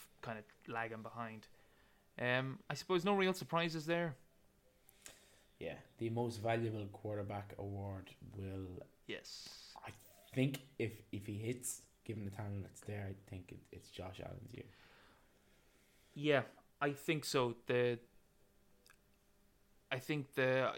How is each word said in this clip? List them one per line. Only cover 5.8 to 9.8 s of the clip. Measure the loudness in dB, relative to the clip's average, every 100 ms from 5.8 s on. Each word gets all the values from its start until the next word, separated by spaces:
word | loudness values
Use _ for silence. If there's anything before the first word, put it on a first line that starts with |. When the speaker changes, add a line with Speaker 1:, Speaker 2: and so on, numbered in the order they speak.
| -12 -6
Speaker 2:
the | -2
most | 2 0 0
valuable | 2 4 2 -2 -4
quarterback | -6 -6 -4 -4 -4 -6 -8
award | -6 -4 -6 -8 -10 -16 -12 -8
will, | -6 -4 -6 -8 -12 _ -10
Speaker 1:
Yes. | -10 -8 -12 -12 -14 -16 -14